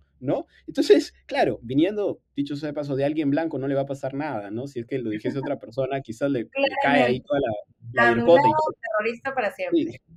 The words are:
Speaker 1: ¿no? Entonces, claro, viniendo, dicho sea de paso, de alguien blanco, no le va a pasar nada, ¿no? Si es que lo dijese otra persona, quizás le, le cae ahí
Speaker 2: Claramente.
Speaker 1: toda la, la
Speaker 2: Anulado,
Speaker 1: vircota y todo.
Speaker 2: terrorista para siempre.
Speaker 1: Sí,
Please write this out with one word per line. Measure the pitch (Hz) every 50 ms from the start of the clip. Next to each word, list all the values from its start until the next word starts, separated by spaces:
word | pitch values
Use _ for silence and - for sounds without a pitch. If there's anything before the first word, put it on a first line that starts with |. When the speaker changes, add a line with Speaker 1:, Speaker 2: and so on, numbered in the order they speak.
| _ _ _ _
Speaker 1:
¿no? | 127 135 170 262 339 - _ _ _ -
Entonces, | 170 269 285 - - - - - - _ _ -
claro, | 269 277 226 147 107 - 120
viniendo, | 113 131 139 160 190 214 208 202 160 - - _ _ _
dicho | - 143 143 147
sea | 139 156 151
de | 147
paso, | 151 147 139 143
de | 135 139
alguien | 143 151 156 156 139
blanco, | 139 156 165 160 156 135
no | 135 139
le | 139
va | 139
a | 139
pasar | 139 135 135 - 131 135
nada, | 139 143 151 127 107 101 98
¿no? | 104 113 135 143
Si | - 123
es | 117 113
que | 139 139
lo | 120 113
dijese | 107 107 - 127 120 139
otra | 135 139 139 -
persona, | - - 113 135 131 127 139 139
quizás | 135 - 110 - 143 143
le, | 139 120 110 - _ 269 277
le | 277 - -
cae | - - - - -
ahí | - - -
Speaker 2:
Claramente. |
Speaker 1:
toda | - - 147 139
la, | 135 117 107 104 - - _ _ - 117 117
la | 123 240 -
Speaker 2:
Anulado, |
Speaker 1:
vircota | 117 117 - - 170 - - -
y | -
todo. | - 311 622 - -
Speaker 2:
terrorista | - - - 208 208 226 233 233 - 269 269
para | 262 220 196 -
siempre. | - 185 175 170 170 180 160
Speaker 1:
Sí, | 180 - - _ -